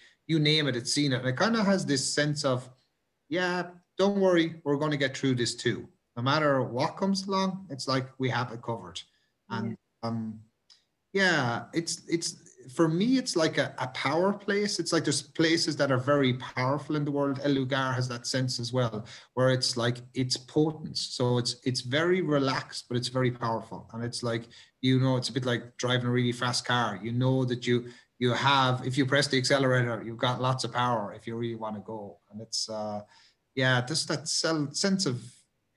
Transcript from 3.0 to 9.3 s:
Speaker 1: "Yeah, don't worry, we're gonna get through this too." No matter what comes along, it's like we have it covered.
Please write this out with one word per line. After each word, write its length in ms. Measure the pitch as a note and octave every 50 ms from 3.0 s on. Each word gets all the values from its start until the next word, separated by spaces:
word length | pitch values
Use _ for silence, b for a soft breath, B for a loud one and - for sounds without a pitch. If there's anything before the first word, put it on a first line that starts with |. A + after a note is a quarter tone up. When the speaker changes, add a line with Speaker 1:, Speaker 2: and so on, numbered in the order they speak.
| _ _ _ _ _ -
Speaker 1:
"Yeah, 420 | D3 F3+ F3+ F3 F3 F3+ F3 F3+ - - _ _ _ -
don't 220 | F#3 G3+ G3+ G3
worry, 400 | F#3+ F#3 F3+ E3+ D#3+ E3 - - -
we're 120 | C#3+ D3 C#3
gonna 180 | D3+ D3+ D3 C#3
get 180 | C#3 C3 C3
through 200 | - - C3+ C3
this 180 | B2 A#2+ A#2 -
too." 320 | - - B2 G#2+ F2+ - - _ _ _ _ -
No 60 | - A#2
matter 400 | C3 C#3+ D#3 D#3 D3 C#3 C3 A#2+
what 340 | G#2 A2 B2 D3 D#3 -
comes 300 | - G3 G3 G3 F#3+ -
along, 400 | G3 G3 F#3+ F#3+ F#3+ F#3 - - -
it's 180 | C#3 B2+ - -
like 200 | C3 C3+ B2+ - - -
we 100 | C3 B2+
have 220 | A2+ A2+ B2+ A#2 A2
it 100 | A#2 -
covered. 400 | - A#2 A2 F#2 F2+ E2+ - - _ _ _ _ _